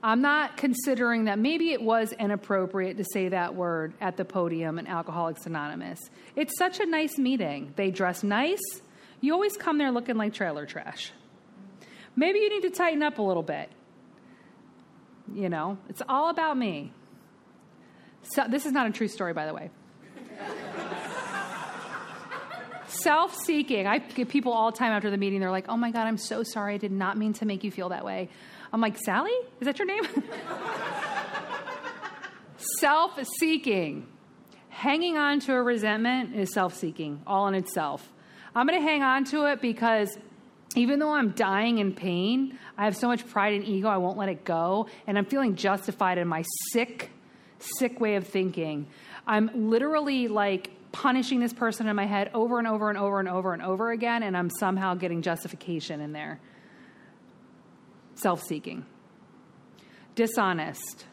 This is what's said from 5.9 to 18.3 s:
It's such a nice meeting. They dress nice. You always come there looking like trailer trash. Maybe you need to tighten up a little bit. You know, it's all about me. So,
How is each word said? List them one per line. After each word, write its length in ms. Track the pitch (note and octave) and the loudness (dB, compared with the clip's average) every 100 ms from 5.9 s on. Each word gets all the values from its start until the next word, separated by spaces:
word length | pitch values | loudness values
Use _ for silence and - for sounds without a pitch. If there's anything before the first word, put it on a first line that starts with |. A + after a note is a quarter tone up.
| F3 - - - - | -12 -14 -20 -10 -4
It's 220 | D4+ - | -4 0
such 220 | F4+ F4+ | 0 2
a 60 | F4 | 0
nice 320 | D#4+ D#4 - | 0 0 0
meeting. 560 | B3+ C4 E3+ C#3+ C#3 C#3+ | 2 2 0 -4 -8 -2
They 140 | G3 | -2
dress 340 | F#3 F#3 F3 | 2 0 2
nice. 380 | G3+ G#3 D4 G4 - - - - - - | 0 2 2 0 -4 -10 -16 -20 -20 -2
You 140 | C4+ | 2
always 240 | E4 G4+ G4+ | 4 2 0
come 220 | - D4+ | 0 2
there 120 | C#4 | 2
looking 240 | B3 A#3+ A3+ | 0 0 0
like 180 | G#3+ | 0
trailer 320 | G#3+ F#3 D3 C#3+ | 0 -2 -2 -8
trash. 460 | - - - - - - - - - - - - - - - | -10 -10 -10 -12 -14 -20 -20 -20 -20 -20 -20 -20 -20 -4 2
Maybe 240 | D#4+ G4+ | 4 4
you 100 | G#4 | 2
need 120 | G#4 | 2
to 80 | F4+ | -2
tighten 340 | F#4 F4 D4+ | 2 2 4
up 140 | D4+ C#4+ | 0 2
a 60 | |
little 200 | G3+ F3 | 0 0
bit. 260 | D#3+ D3 - - - - - - - - - - - - - - - - - | 0 -6 -8 -16 -20 -20 -20 -20 -20 -20 -20 -20 -20 -20 -20 -20 -20 -20 -12
You 160 | G3+ F#3 | -4 -2
know, 300 | E3 E3 G3 - | -2 -2 -6 -10
it's 140 | - B3 | -10 -2
all 220 | C4+ D#4+ | 2 2
about 260 | E4 D#4+ C4+ | 2 0 2
me. 380 | A3+ D#3 - - - - - - - - - - - - - - | 0 -2 -8 -14 -20 -20 -20 -20 -20 -20 -20 -20 -20 -20 -20 -20
So, 240 | - | -4